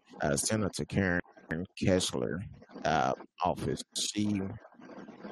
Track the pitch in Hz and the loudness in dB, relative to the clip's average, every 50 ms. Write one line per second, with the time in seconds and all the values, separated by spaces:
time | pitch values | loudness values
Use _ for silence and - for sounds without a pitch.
0 | _ - - - - 76 71 71 - - 110 110 104 87 - - 73 - - 98 | _ -16 -6 0 2 2 2 2 2 2 2 2 0 0 -2 -4 -6 -2 0 2
1 | 98 90 87 87 - - - - - - - 82 90 - - - - 98 92 92 | 4 4 2 2 0 -4 -10 -14 -8 -6 -4 -4 -4 -6 -6 0 4 4 4 4
2 | 92 - - 65 60 53 62 87 107 - - - - - - - - 78 78 76 | 4 2 0 -2 -2 -2 -2 -4 -6 -10 -12 -16 -20 -18 -10 -4 0 2 4 4
3 | 64 65 65 - - - _ - 87 87 76 69 - 73 65 - - _ - - | 4 2 0 -2 -6 -12 _ -2 0 0 0 0 -2 -2 -2 -4 -6 _ -4 -4
4 | - - - 104 104 104 104 98 95 95 110 - - - - - - - - - | -2 -2 0 0 0 2 0 0 -2 -4 -8 -10 -14 -18 -20 -20 -20 -18 -16 -16
5 | - - - - - - | -16 -16 -16 -16 -14 -14